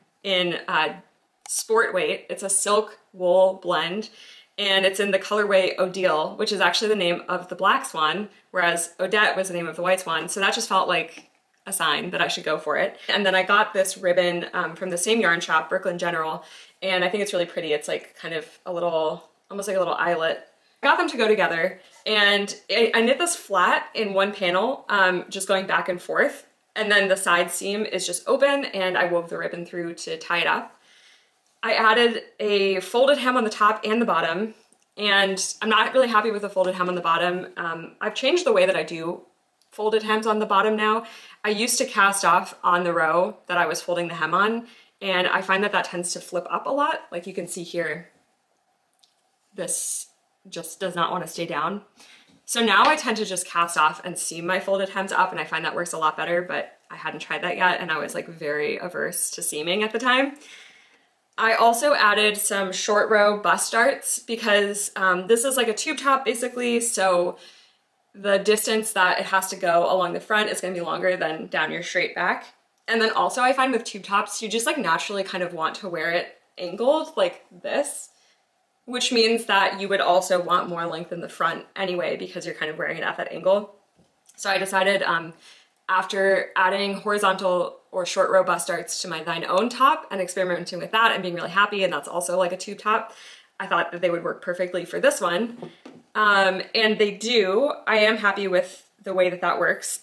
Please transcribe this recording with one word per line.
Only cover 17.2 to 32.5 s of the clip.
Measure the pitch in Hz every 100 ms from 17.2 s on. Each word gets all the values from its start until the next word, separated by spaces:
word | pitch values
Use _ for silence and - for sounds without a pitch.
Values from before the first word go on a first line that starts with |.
it's | 196
really | 185 175
pretty. | - 165
It's, | 147 -
like, | 160 - -
kind | 170
of | 160 147 - -
a |
little, | 175 175 160 156 170 - _ _
almost | 202 196
like | 190
a |
little | 170 -
eyelet. | 170 170 160 - - _ _ _
I | 277
got | 320
them | 330
to | 294
go | 220
together, | 208 170 165 180 - - - -
and | 214 202 202 202 - -
I, | 208 226 226
I |
knit | 233 277
this | 349 -
flat | - 190 190 302 -
in | - 208
one | 190 196
panel, | 208 180 180 233 277 -
um, | 202 185 180 -
just | 196 190
going | 196 190
back | 170 175
and | 180
forth, | - 160 269 - - _ _ -
and | 214
then | 208 196
the | 185
side | 185 175 185
seam | - 190 208 214
is | 185 175
just | 175 -
open, | 254 277 277 277
and | 196 185 180
I | 180
wove | 170 170
the | 170
ribbon | 165 175 170
through | 180 170 170
to | - 160
tie | - 170
it | 160
up. | 156 240 - _ _ _ _ _ _ _ _
I | 226
added | - 214 233 240 226 - -
a | 214